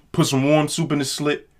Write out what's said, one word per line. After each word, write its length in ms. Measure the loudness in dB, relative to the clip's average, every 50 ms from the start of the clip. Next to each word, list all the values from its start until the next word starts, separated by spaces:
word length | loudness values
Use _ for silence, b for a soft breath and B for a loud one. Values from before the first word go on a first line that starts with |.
| _ _
Put 160 | 0 0 0
some 160 | 2 2 0 2
warm 200 | 2 2 2 2
soup 240 | 0 -2 -4 -2 -2
in 80 | -2 -2
the 60 | -2
slit. 420 | -4 -4 -4 -2 -2 -2 -4 -6 _ _